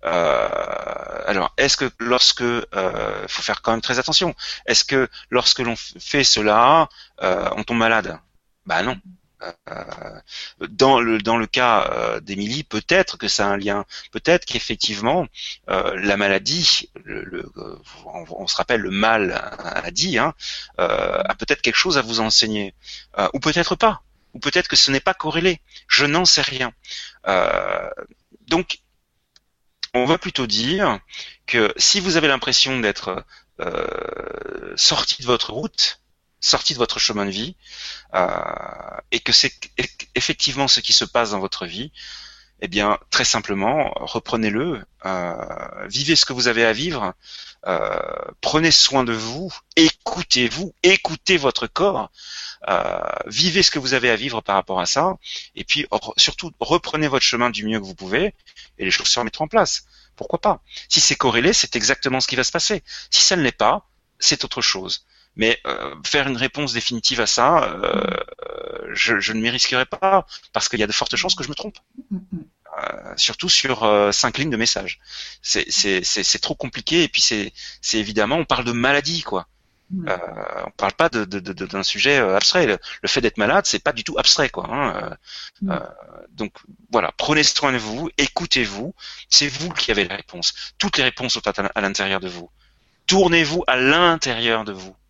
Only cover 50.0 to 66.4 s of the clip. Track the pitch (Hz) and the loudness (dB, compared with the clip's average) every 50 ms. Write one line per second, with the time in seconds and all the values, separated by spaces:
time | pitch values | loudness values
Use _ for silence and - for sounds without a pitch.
50 | _ - 240 180 175 - - 127 123 113 123 147 190 175 - _ - 180 190 - | _ -6 -6 -6 -2 0 2 2 2 0 0 -4 -8 -8 -8 _ 4 4 4 6
51 | - - 160 - _ - 190 165 139 131 - - 120 110 _ - 175 202 185 139 | 2 -4 -6 -4 _ 2 2 4 4 2 0 0 -4 -4 _ 0 2 2 2 0
52 | 104 - _ - - - - - - - - _ - - 95 87 - - 50 50 | -6 -8 _ -20 -20 -16 -16 -14 -14 -14 -16 _ -2 0 0 0 0 -2 -4 -4
53 | 50 50 50 50 - - - - 156 180 156 196 180 - - 156 131 131 135 131 | -4 -6 -6 -6 -8 -6 -2 0 0 2 4 4 4 4 2 0 -2 0 0 2
54 | 117 123 117 104 120 139 117 110 - - 98 98 92 - 95 92 87 - - 135 | 4 4 2 2 0 -4 -4 -4 -2 0 0 0 0 0 -2 0 0 0 2 2
55 | 160 185 185 - _ - - - - - _ - - - - - - - - 214 | 2 0 -2 -4 _ -14 -14 -14 -14 -14 _ -14 -4 -2 -2 -2 -2 -2 -2 -4
56 | - - - - - - - - - 165 - _ - - 160 170 - - - 156 | -4 -2 2 2 2 2 2 -4 -10 -12 -6 _ 0 2 2 0 0 -2 -2 -2
57 | 156 143 131 131 - - - 117 123 123 110 104 104 107 110 110 98 95 92 - | 0 2 2 2 2 2 2 2 0 0 0 -2 -4 -2 -2 -4 -4 -8 -12 -12
58 | 95 92 101 131 180 208 - _ _ - - - - - _ _ - 95 90 - | -6 -2 0 0 0 -2 -4 _ _ -20 -20 -20 -20 -20 _ _ -2 -2 -2 0
59 | - - - 127 120 113 - - 156 156 - 226 185 - - - - _ _ - | 0 0 0 0 -2 -4 -4 -6 -8 0 2 2 2 2 -2 -6 -8 _ _ -20
60 | - _ _ - - - - 170 - 214 175 - _ _ - - - _ - 160 | -20 _ _ -14 -6 -6 -6 0 0 0 0 0 _ _ -18 -18 -4 _ 2 4
61 | - - - - - 131 110 120 123 - 226 - - - - 123 104 - 135 - | 4 4 2 2 2 2 2 4 4 4 4 2 0 0 -2 -2 0 0 0 0
62 | - 139 127 131 - - - 127 127 - - 170 - - 214 170 _ - - - | 0 -2 0 0 -2 0 0 0 -2 0 0 -2 -2 0 -2 -4 _ -12 -16 -16
63 | - - - - - - 196 180 151 123 - _ 110 110 143 208 _ _ _ _ | -6 0 2 4 4 4 4 4 2 0 2 _ 2 2 2 2 _ _ _ _
64 | _ _ _ _ - - 151 - - - - 131 117 - - 95 95 90 - - | _ _ _ _ 0 0 0 0 -2 -6 -4 -2 -2 0 0 -2 -4 -6 -8 -8
65 | _ _ _ _ _ _ _ - 110 113 117 - _ 67 67 - 57 71 71 71 | _ _ _ _ _ _ _ 0 2 2 2 2 _ -6 -6 -6 -6 -10 -12 -10
66 | 69 - - 147 139 139 131 117 | -6 0 2 2 2 2 0 -2